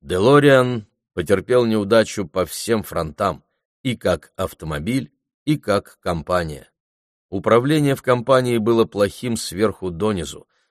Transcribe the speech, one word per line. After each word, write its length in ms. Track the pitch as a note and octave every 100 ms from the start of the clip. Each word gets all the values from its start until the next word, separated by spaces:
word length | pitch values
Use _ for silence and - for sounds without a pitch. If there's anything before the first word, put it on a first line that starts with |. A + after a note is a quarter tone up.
Делориан 840 | C#2+ F2+ G#2+ C#3+ C#3+ C3+ B2+ A#2+ G#2 _ _
потерпел 520 | - D#2+ G2 F#2 B2 A#2
неудачу 600 | A2 G2+ A2+ G#2+ - F#2
по 180 | F#2 F2
всем 380 | - - A2
фронтам, 600 | - E2+ D#2+ D2 G2 F2+ _ _ _ _
и 120 | C3+ A#2
как 380 | G2 E2+ - -
автомобиль, 760 | F#2 - D#2+ D2+ D#2+ C3 - _ _ _ -
и 120 | D3+
как 420 | - G2+ - _
компания. 680 | F#2+ E2+ D#2 F2+ E2 C#2+ - _ _ _ _ _ _
Управление 680 | F#2+ G#2+ A2+ C3 D#3 C#3+ C3+
в 60 |
компании 560 | - B2 A#2 C3 B2+ A#2
было 280 | G#2+ A#2 A2+
плохим 520 | G2 G2+ - B2 A2+
сверху 540 | - F2+ G#2+ F2+ F#2+
донизу, 560 | E2+ G#2 G2 D2 C#2 _ _ _